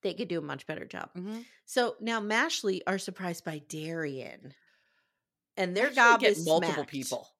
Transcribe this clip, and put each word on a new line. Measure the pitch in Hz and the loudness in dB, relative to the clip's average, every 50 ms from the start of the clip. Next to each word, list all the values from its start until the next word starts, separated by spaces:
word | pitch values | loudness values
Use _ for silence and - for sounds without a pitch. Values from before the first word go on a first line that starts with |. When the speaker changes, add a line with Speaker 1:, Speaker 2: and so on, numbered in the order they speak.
| - | -4
Speaker 1:
They | 202 170 | -6 -4
could | 180 233 170 | -4 -6 -4
do | 170 165 | -4 -4
a | 151 | -4
much | 147 139 135 - | -6 -8 -10 -8
better | - 156 165 - | -10 -10 -10 -10
job. | - - - - - _ | -12 -10 -12 -12 -10 _
Speaker 2:
Mm-hmm. | 180 180 202 220 226 233 - - _ _ | -12 -10 -10 -10 -10 -12 -16 -20 _ _
Speaker 1:
So | - - 262 240 - - - | -2 0 2 2 2 0 -4
now | - 226 233 226 | -4 -4 -2 -2
Mashley | 208 208 214 226 269 330 320 - - 208 190 185 - | -2 0 2 2 2 2 -2 -2 -2 -2 -2 -2 -2
are | - 190 190 | -2 -2 -2
surprised | 185 - 180 - 190 180 170 - - | -4 -8 -10 -6 -6 -6 -6 -6 -8
by | 170 156 151 147 _ | -8 -10 -10 -10 _
Darian. | - 156 156 160 165 165 160 147 139 131 123 - - - - - 135 _ _ _ _ _ _ _ _ _ _ _ _ _ _ _ _ _ _ _ _ - | -10 -8 -6 -6 -4 -4 -4 -4 -6 -8 -10 -12 -14 -16 -18 -20 -20 _ _ _ _ _ _ _ _ _ _ _ _ _ _ _ _ _ _ _ _ -2
And | 190 180 175 | -2 0 2
their | 196 247 294 | 2 2 2
Speaker 2:
Mashley | 254 | 6
Speaker 1:
gob | 262 240 233 233 233 | 6 8 8 8 8
Speaker 2:
get | - - - 160 | 6 4 4 4
Speaker 1:
is | 165 | 4
Speaker 2:
multiple | 165 156 165 180 165 151 | 4 4 4 4 2 0
Speaker 1:
smacked. | 139 143 - | -2 -4 -4
Speaker 2:
people. | - 139 127 - 131 120 - - _ _ | -6 -8 -6 -4 -6 -6 -8 -12 _ _